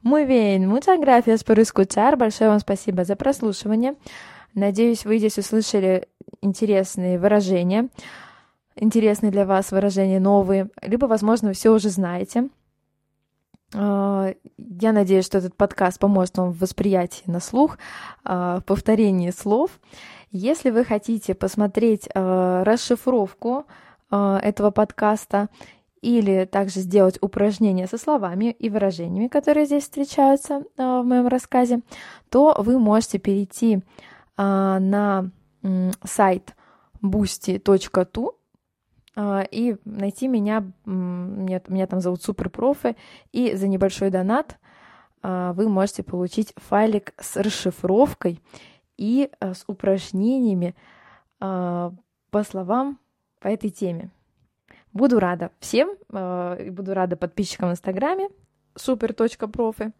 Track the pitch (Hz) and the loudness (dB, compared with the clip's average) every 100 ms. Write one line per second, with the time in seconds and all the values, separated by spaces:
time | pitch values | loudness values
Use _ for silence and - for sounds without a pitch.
0 | 226 294 285 254 214 190 190 220 294 370 | 4 2 4 4 4 2 2 2 2 2
1 | 294 240 233 226 - 220 226 - 196 - | 6 4 4 0 4 4 4 4 0 2
2 | 233 285 226 214 190 208 - 196 - 180 | 2 4 0 2 2 2 0 -4 -2 -4
3 | 180 202 269 277 220 196 208 220 254 285 | -2 -2 -2 0 -2 -4 -2 0 0 -4
4 | - - - - - 202 202 196 233 226 | -14 -20 -20 -20 -12 -2 -2 2 2 2
5 | 208 220 214 208 196 220 220 208 190 185 | 0 0 2 -2 -2 -2 0 0 2 0
6 | - _ - - 196 190 214 202 190 - | -2 _ -20 -6 -4 -2 2 2 0 -4
7 | 180 180 190 208 190 190 175 202 247 - | -2 2 4 2 2 0 2 0 -2 -6
8 | - - - - _ _ _ - 214 226 | -20 -20 -20 -20 _ _ _ -2 0 4
9 | 214 208 214 196 196 190 196 190 202 190 | 2 2 0 2 2 2 2 0 0 2
10 | 196 190 190 202 190 190 190 - - 233 | 2 2 4 4 4 0 0 -8 -4 0
11 | 262 220 202 226 208 190 220 220 208 180 | 2 2 2 2 0 0 4 4 2 -2
12 | 180 175 190 233 262 _ _ _ _ _ | -4 -4 -4 -2 -4 _ _ _ _ _
13 | _ _ _ _ _ _ _ 208 202 202 | _ _ _ _ _ _ _ -4 -2 0
14 | 196 196 190 - - - - 180 220 214 | 0 0 -2 -6 -16 -20 -18 -2 2 4
15 | 190 190 185 196 185 - 196 - 185 - | 4 4 4 -2 -2 0 -2 2 -2 2
16 | 202 196 180 - 180 170 185 - 202 190 | 2 2 2 0 -2 -2 -4 -2 0 0
17 | 180 - 180 175 - 233 302 - - - | 0 -8 -6 -6 -2 2 2 0 -18 -18
18 | - - - 180 180 180 - 202 - 220 | -18 -16 -6 -4 -2 -4 -2 -2 2 4
19 | 214 185 175 180 202 214 349 - _ - | 4 2 -2 -4 0 0 0 -4 _ -20
20 | - - _ 190 214 320 262 220 - 208 | -20 -20 _ -6 -2 0 0 0 0 -2
21 | - 226 - 185 196 - 208 190 226 214 | -2 -4 -4 -4 -4 0 0 2 2 0
22 | - - 185 185 185 180 190 233 - 240 | -2 -4 0 0 2 0 2 0 0 -2
23 | - 254 190 - 233 254 302 - - _ | 0 0 -2 -4 -6 -6 -8 -20 -20 _
24 | _ 202 202 196 208 202 208 202 214 - | _ -2 0 0 -2 0 0 0 -2 0
25 | 214 214 - 202 208 _ - _ _ _ | 0 0 -2 -2 -2 _ -20 _ _ _
26 | - 240 202 190 185 196 196 190 185 202 | 0 2 4 2 0 -2 -2 -4 0 4
27 | 185 185 202 - 208 202 214 185 185 233 | 4 4 -6 0 0 2 0 0 -4 -6
28 | - 294 190 180 226 233 226 208 196 170 | -2 0 0 -2 -2 -2 -4 0 -2 -2
29 | 170 185 240 285 285 294 294 285 277 - | -6 -4 0 0 2 2 2 0 -2 -8
30 | 277 - 277 277 - 285 294 - 254 254 | -6 2 4 4 0 -8 -8 -6 -2 0
31 | 247 247 247 254 - 254 247 240 - - | 2 2 2 0 0 2 2 0 -4 -20
32 | - - _ 254 302 - 208 254 214 214 | -20 -20 _ 4 6 4 2 4 4 4
33 | 226 196 - 196 202 - 233 202 - - | 2 -4 -2 -2 -2 -2 0 0 -2 -20
34 | - - _ - 196 196 196 190 190 202 | -20 -20 _ -4 0 2 0 0 0 0
35 | 208 196 185 - _ _ 190 185 185 185 | 0 0 -4 -10 _ _ -4 -2 -2 -4
36 | - - 196 185 - - _ _ _ - | -10 0 2 2 -4 -20 _ _ _ -6
37 | 196 208 202 - - 185 - 190 190 - | -2 0 -2 -4 -6 -4 2 2 2 -2
38 | 180 - 247 - _ _ _ _ _ _ | -2 -4 -8 -8 _ _ _ _ _ _
39 | _ - 208 196 190 - 240 208 - 214 | _ -8 -4 -2 -4 -4 -4 -4 -8 -8
40 | 196 - 262 247 208 220 190 - - 185 | -6 -4 -2 -2 0 -2 -4 -14 -8 -6
41 | 180 180 180 202 190 185 185 190 190 185 | -4 -6 -8 -6 -6 -6 -4 -4 -2 -2
42 | 180 180 - 202 180 - 240 285 247 233 | -4 -4 -6 -8 -8 -4 -2 -2 -4 -6
43 | - - _ - 247 190 196 190 190 - | -16 -20 _ -4 -2 -2 -2 0 0 0
44 | 196 185 185 240 320 - _ _ _ _ | -2 -2 0 -2 -2 -12 _ _ _ _
45 | _ _ - 185 180 175 220 196 196 - | _ _ -8 -6 -4 -2 0 0 -2 -4
46 | 185 180 180 - 214 - - 202 220 208 | -10 -6 -4 -4 -6 -8 -2 0 2 0
47 | - - - - 202 - 185 - 180 196 | -6 -18 -12 -4 -4 -2 -6 -4 0 2
48 | 285 - 220 208 _ - - _ _ _ | 2 2 -6 -6 _ -20 -20 _ _ _
49 | 202 254 277 - 196 185 - 196 202 190 | -2 0 -2 -4 -10 -10 -12 -6 -2 -2
50 | - 190 208 262 240 190 175 - _ _ | -2 -2 0 0 0 0 -4 -8 _ _
51 | _ _ _ _ 190 185 180 175 175 180 | _ _ _ _ -8 -6 -4 -4 -6 -10
52 | _ _ _ 208 208 190 180 233 277 277 | _ _ _ -4 -4 -8 -4 -2 -2 -8
53 | _ _ _ _ - 214 214 - 190 170 | _ _ _ _ -6 -4 -6 -6 -6 -6
54 | 185 _ _ _ _ _ _ _ _ 202 | -12 _ _ _ _ _ _ _ _ 0
55 | 262 240 185 175 170 _ - 220 320 403 | 2 4 0 -4 -8 _ -4 0 0 -2
56 | - 202 185 180 180 180 - 180 190 196 | -14 -10 -8 -6 -6 -8 -12 -12 -6 -2
57 | 185 175 180 - 196 - 180 175 - 185 | -2 -4 -6 -6 -6 -4 -6 -4 -6 -4
58 | 277 381 392 _ _ _ _ - - 247 | -4 -4 -6 _ _ _ _ -12 -4 -4
59 | 226 233 226 - 214 214 226 220 214 - | -4 -2 -4 -4 -12 -6 -6 -4 -10 -10